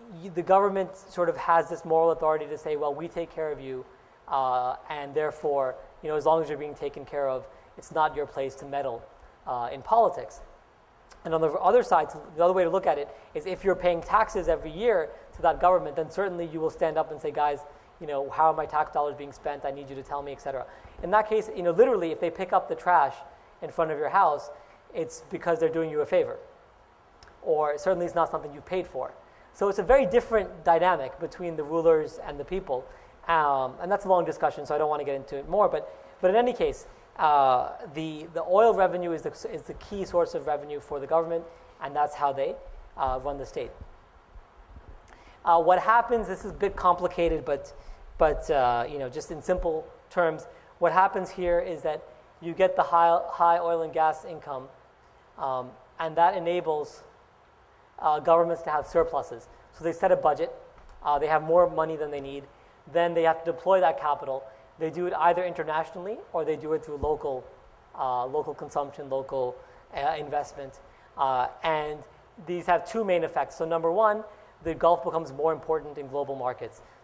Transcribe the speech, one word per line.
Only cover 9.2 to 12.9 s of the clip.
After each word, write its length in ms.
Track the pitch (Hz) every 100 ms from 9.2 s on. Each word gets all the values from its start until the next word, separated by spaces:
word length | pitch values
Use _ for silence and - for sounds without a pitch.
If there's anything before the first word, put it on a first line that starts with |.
| - _ -
uh, 240 | 127 120
in 80 | 139
politics." 600 | 123 226 214 - 120 - - - _ _ _ _ _ -
And 100 | 175
on 60 | 160
the 100 | 160
other 300 | 165 185 240
side, 260 | 226 175 151 - - 151
the 80 |
other 100 | 175
way 100 | 185
to 60 | 170
look 160 | 185
at 120 | 185